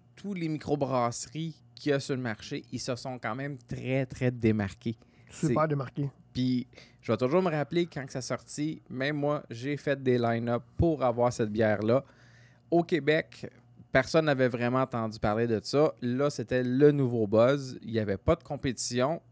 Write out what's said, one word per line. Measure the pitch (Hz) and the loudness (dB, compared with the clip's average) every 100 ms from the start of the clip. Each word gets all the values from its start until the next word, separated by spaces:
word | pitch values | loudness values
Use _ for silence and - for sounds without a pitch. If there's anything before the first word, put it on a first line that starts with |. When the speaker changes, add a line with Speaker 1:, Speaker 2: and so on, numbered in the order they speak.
| - - | -14 -14
Speaker 1:
tous | 202 | -10
les | 190 160 | -6 -4
microbrasseries | 156 - 151 131 127 120 117 - 151 165 - - - | -4 -2 -2 0 0 0 -2 -8 -8 -8 -10 -20 -8
qu'il | 147 | -2
y | |
a | 139 | -2
sur | - 131 | -2 -4
le | |
marché, | 123 104 - 143 - | -4 -8 -10 -12 -10
ils | 120 | -10
se | - 120 | -6 -8
sont | 135 123 | -8 -8
quand | 120 117 | -6 -6
même | 143 139 - | -8 -10 -12
très, | 127 123 131 131 | -10 -2 -2 -2
très | - 127 | -2 -2
démarqués. | 127 113 107 98 - 117 113 _ _ - | 2 2 2 -2 -6 -10 -10 _ _ -20
Speaker 2:
Super | - 156 135 | -4 0 2
Speaker 1:
C'est | 160 | 0
Speaker 2:
démarqués. | 143 123 - 139 - _ | -2 -6 -6 -8 -8 _
Speaker 1:
Puis | - 127 127 123 - - _ | -2 0 0 -4 -16 -20 _
je | - | -4
vais | 110 | 0
toujours | 127 170 | 2 2
me | 185 | 2
rappeler | 151 143 170 170 | -2 -2 -2 -2
quand | 147 131 | -6 -8
que | |
ça | 135 | -8
sortit, | 123 123 - - 156 156 - | -6 -8 -6 -6 -6 -6 -12
même | 127 139 151 | -4 -4 0
moi, | 143 147 - | -2 -2 -6
j'ai | 113 135 143 | -10 -6 -4
fait | - 135 | -2 0
des | 127 123 | 2 4
line-up | 117 117 117 120 - - | 2 0 0 -2 -4 0
pour | 170 147 | 0 2
avoir | 127 117 123 | 0 2 0
cette | - 110 | 2 -2
bière-là. | 104 110 104 107 127 - _ - - - _ _ | 2 2 2 2 2 0 _ -20 -20 -20 _ _
Au | 170 | 0
Québec, | 170 165 139 156 - - 131 - _ - - | 2 0 2 0 -2 -12 -16 -16 _ -20 0
personne | 135 127 165 156 | 0 4 2 2
n'avait | 135 127 | 2 2
vraiment | 117 120 127 | 2 0 0
entendu | 131 120 113 110 | 0 -2 -6 -2
parler | 110 107 117 | 0 0 2
de | 110 | 0
ça. | - 139 151 - | 0 2 2 0
Là, | 123 123 147 | -4 0 0
c'était | - 117 127 | -2 -2 0
le | 123 127 147 | 0 6 6
nouveau | 147 131 120 104 | 6 0 0 4
buzz. | 110 120 143 131 123 | 6 6 4 -4 -12
Il | - | -4
n'y | 110 | -2
avait | 101 98 | -2 -2
pas | - 165 | 0 0
de | |
compétition. | - 143 143 113 - 120 131 165 - | -2 -6 -4 -4 -4 0 0 -2 -10